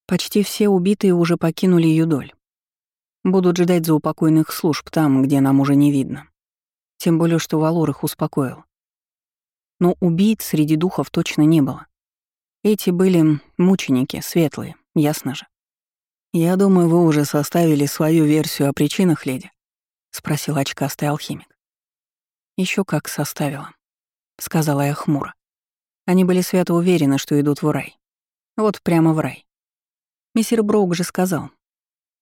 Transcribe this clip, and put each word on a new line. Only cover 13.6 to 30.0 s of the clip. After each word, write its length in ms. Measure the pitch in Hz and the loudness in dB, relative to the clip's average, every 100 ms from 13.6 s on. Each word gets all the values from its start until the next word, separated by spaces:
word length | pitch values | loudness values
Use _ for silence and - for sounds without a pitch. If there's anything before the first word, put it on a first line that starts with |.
| 180 190 - 127 131 - | 2 2 0 -2 -2 -6
светлые, 540 | - 180 156 - 120 160 _ - | -4 -2 -2 -4 -12 -16 _ -2
ясно 400 | 147 156 139 - | -2 -2 -8 -10
же». 120 | - _ _ _ _ _ _ _ _ | -14 _ _ _ _ _ _ _ _
«Я 220 | 170 165 185 | -2 0 2
думаю, 320 | 196 185 170 | 4 4 4
вы 140 | 170 | 4
уже 220 | 170 151 147 | 4 2 0
составили 600 | 151 147 170 170 147 143 | -2 -2 0 2 2 0
свою 400 | - 156 165 151 | -2 0 2 2
версию 440 | 151 151 - 143 | 2 -2 -2 -2
о 40 | |
причинах, 520 | 135 147 - 185 151 - | 0 -2 0 0 0 -4
леди?» — 260 | 131 - _ _ _ _ _ _ | -8 -12 _ _ _ _ _ _
спросил 460 | - - 147 - 147 | -14 -6 -6 -4 -4
очкастый 520 | 139 - 139 - 147 | -4 -4 -8 -4 -4
алхимик. 480 | 151 - 143 - _ _ _ _ _ _ _ _ _ _ - | -4 -8 -14 -14 _ _ _ _ _ _ _ _ _ _ -6
«Ещё 280 | 185 - 196 | -4 -4 -4
как 220 | 151 - | -4 -6
составила», — 640 | - 143 - 147 143 151 - _ _ _ _ _ _ | -8 -8 -6 -8 -8 -14 -20 _ _ _ _ _ _
сказала 420 | - 170 151 139 | -6 -2 0 0
я 120 | 143 | -2
хмуро. 420 | 147 - 147 - - _ _ _ _ _ _ - | -4 -4 -4 -4 -12 _ _ _ _ _ _ 0
«Они 180 | 185 | 2
были 180 | 185 180 | 2 0
свято 320 | 180 185 175 | 0 -2 0
уверены, 440 | 170 175 170 143 139 | 0 2 2 2 0
что 220 | - 147 | 0 0
идут 220 | 147 143 | 0 0
в 80 | 151 | -2
рай. 300 | 143 - - _ _ _ _ _ - | -4 -8 -16 _ _ _ _ _ -4
Вот 260 | 214 190 | -2 -2
прямо 320 | - 170 160 | 0 2 2
в 60 | 160 | 2
рай. 260 | 143 127 _ _ _ _ _ _ | -4 -10 _ _ _ _ _ _